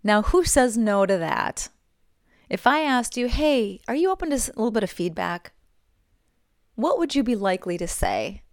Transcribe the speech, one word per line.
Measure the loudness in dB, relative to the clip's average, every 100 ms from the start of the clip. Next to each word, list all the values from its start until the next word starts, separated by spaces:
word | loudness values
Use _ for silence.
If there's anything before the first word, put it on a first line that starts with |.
Now, | 4 2
who | 4 4
says | 4 4 4 2
no | 2 2 2
to | 2
that? | 0 -2 -2 -6 -12 _ _ _ _ _ _ _ _
If | 0 2
I | 2
asked | 2 0 0 -4
you, | -2
"Hey, | 2 2 2 0 -6 -6
are | 0
you | 0
open | 0 -2
to | -2
s-, | -4
a | -2
little | -2
bit | 0
of | -4
feedback?" | -4 -6 -4 -6 -6 -12 _ _ _ _ _ _ _ _ _ _ _ _
What | -2 0 0
would | 0
you | 0
be | 0 0
likely | 0 -2 -4 -6
to | -6
say? | -4 -2 -2 -4 -10 -20